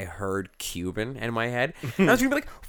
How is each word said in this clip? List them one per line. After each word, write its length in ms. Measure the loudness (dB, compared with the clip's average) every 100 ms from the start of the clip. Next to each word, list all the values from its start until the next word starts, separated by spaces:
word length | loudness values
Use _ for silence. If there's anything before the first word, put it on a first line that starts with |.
| -10
heard 520 | -6 -2 -2 -4 -8
Cuban 580 | -8 -4 -4 -2 -4 -4
in 160 | -2
my 140 | 0 0
head, 260 | 0 -2 -2 -4 4
and 120 | 6
I 40 |
was 80 | 6
gonna 80 | 4
be 60 | 0
like, 140 | -4 -12